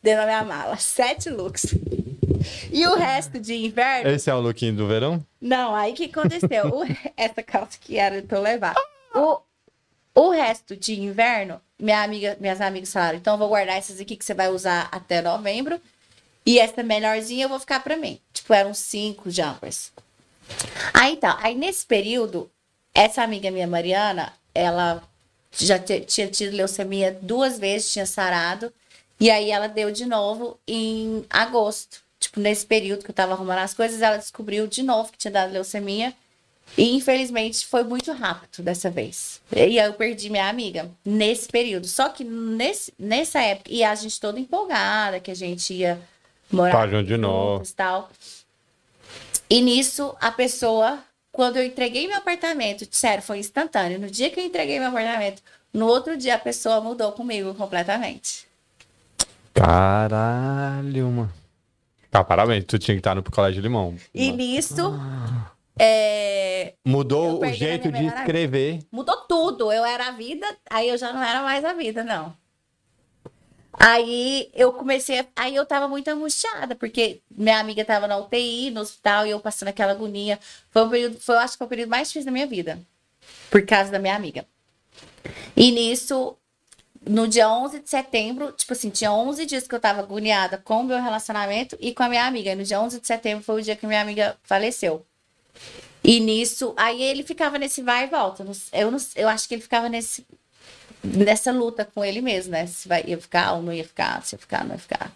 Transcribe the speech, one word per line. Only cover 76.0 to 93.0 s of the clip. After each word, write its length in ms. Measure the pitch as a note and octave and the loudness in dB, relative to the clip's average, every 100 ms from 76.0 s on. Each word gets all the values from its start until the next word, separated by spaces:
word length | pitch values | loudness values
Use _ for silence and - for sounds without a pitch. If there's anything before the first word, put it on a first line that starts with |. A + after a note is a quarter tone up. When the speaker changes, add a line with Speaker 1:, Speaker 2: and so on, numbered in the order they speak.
| D4 | -4
Speaker 1:
angustiada, 680 | D4+ D4+ - A4+ A4+ B3 B3 | -4 -4 -4 -4 -6 -8 -8
porque 460 | A3+ A#3+ A3 - _ | -6 0 -2 -2 _
minha 280 | - G#3+ A3 | 0 4 4
amiga 260 | G#3+ G#3+ G#3+ | 2 -4 0
tava 220 | G#3 G3+ | 0 2
na 100 | G3+ | -2
U 60 | |
T 140 | G3+ A#3+ | -2 -2
I, 340 | A#3+ A#3 C4 | -2 -4 -6
no 100 | A3 | -6
hospital, 440 | G#3 - G#3 G#3 G#3+ | -8 -2 0 2 0
e 40 | |
eu 100 | G#3 | -2
passando 300 | G#3+ - G3+ | -6 -6 -8
aquela 220 | G3+ G3 | 0 0
agonia. 440 | G3+ G#3+ G3+ G#3 G3+ - - _ | 0 -4 -6 -4 -4 -8 -20 _
Foi 120 | A3 | 4
um 60 | A3+ | 4
período, 300 | A#3+ A#3+ A3+ | 2 0 -6
foi, 160 | - A#3 | 2 2
eu 40 | |
acho 140 | B3 | 2
que 40 | - | -4
foi 80 | A#3+ | -8
o 20 | |
período 200 | A#3+ A#3 | -6 -2
mais 180 | A#3+ D4+ | -2 -2
difícil 160 | D#4 C4+ | -6 -4
da 60 | |
minha 160 | B3+ C#4+ | -4 -2
vida, 320 | G3+ E3 E3 F3+ _ _ _ - - - | -4 -6 -10 -16 _ _ _ -20 -20 4
por 140 | G3+ G3 | 4 6
causa 260 | G#3 G3 | 4 4
da 80 | G3 | 0
minha 160 | G3 G#3 | 0 -2
amiga. 300 | F3 - - _ _ _ _ - - _ - - - - | -4 -10 -16 _ _ _ _ -20 -20 _ -18 -16 0 6
E 160 | B3 | 8
nisso, 640 | A#3 A#3 B3 - C4+ B3+ - _ _ _ - _ _ - | 6 0 -2 -2 -2 -2 -8 _ _ _ -20 _ _ 0
no 180 | G#3+ A3+ | 2 4
dia 240 | A3+ A3 | 6 6
onze 300 | A#3 C4+ D4 | 4 0 -6
de 100 | - | -4
setembro, 600 | C4+ C4 A#3 G#3+ B3+ D4 | -4 0 -2 -2 -6 -8
tipo 220 | - - | -6 -4
assim, 160 | B3 G#3+ | -4 -4
tinha 240 | - G#3+ | 0 2
onze 320 | G#3 B3+ D4 D#4 | 2 0 -4 -4
dias 200 | C4+ C4 | -6 -4
que 80 | |
eu 60 | A#3+ | 0
tava 220 | A3 G3+ | 0 0
agoniada 560 | G3 G3+ A3 G3+ F#3 F#3+ | -4 -4 2 2 2 -4
com 240 | - A3 | 0 0
o 20 | |
meu 180 | B3+ B3+ | 0 -2
relacionamento 760 | B3 A3 - G#3+ G3+ G#3 B3+ - | -2 -4 -4 -4 -2 -2 -6 -6
e 140 | B3 | -8
com 100 | A#3+ | -2
a 60 | A#3+ | 0
minha 160 | A#3+ B3 | 2 0
amiga. 260 | B3 G3 | -2 -4
E 40 | F#3+ | -4
no 80 | G3 | -2
dia 160 | G3+ | -2
onze 180 | A#3 | -2
de 80 | A#3+ | -6